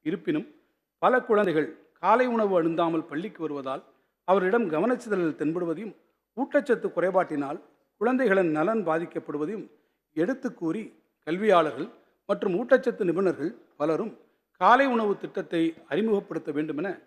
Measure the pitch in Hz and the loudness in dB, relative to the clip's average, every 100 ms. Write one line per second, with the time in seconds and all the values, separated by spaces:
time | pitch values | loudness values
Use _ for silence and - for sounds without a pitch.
0 | 151 196 - 156 - _ _ _ _ _ | -6 -6 -4 -4 -6 _ _ _ _ _
1 | 180 247 - 208 196 156 147 - _ _ | 2 2 2 2 2 0 -2 -8 _ _
2 | 180 226 254 226 208 185 165 165 170 165 | 2 2 2 0 2 2 2 0 0 -2
3 | - 147 202 - 156 143 131 139 - _ | -6 -8 -10 -8 -8 -6 -8 -10 -12 _
4 | _ _ - 190 185 233 202 156 220 247 | _ _ 2 2 4 2 0 0 0 -2
5 | 226 196 170 - 151 165 170 160 214 - | -2 -2 -2 -2 -4 -2 -4 -6 -8 -14
6 | _ _ _ - 262 294 - 226 196 170 | _ _ _ -8 0 0 2 -2 0 -2
7 | 180 185 170 151 139 165 - _ _ _ | 2 2 0 -4 -6 -10 -14 _ _ _
8 | 220 262 254 196 175 156 170 226 165 160 | 0 2 4 4 2 2 0 0 0 -2
9 | 170 165 - 147 151 214 - _ _ _ | -4 -10 -8 -6 -6 -8 -12 _ _ _
10 | _ - 180 262 247 175 165 196 214 _ | _ -2 -2 -2 -6 -4 -4 -4 -8 _
11 | _ _ - 175 214 175 156 123 196 - | _ _ -6 -2 4 4 4 -4 -10 -12
12 | _ _ - 196 208 175 240 262 247 202 | _ _ -6 -2 0 -2 4 4 4 -2
13 | 185 160 190 143 156 - _ _ 151 151 | -2 2 0 -2 -6 -8 _ _ -2 -2
14 | 226 - _ _ _ _ 185 247 277 233 | -4 -10 _ _ _ _ 6 6 6 2
15 | 214 190 160 - 160 170 165 - - 151 | 0 -2 -4 -8 -4 0 -2 -4 -4 -2
16 | 226 202 190 165 165 143 156 143 190 - | 2 0 -2 -8 -4 -4 -4 -4 -6 -8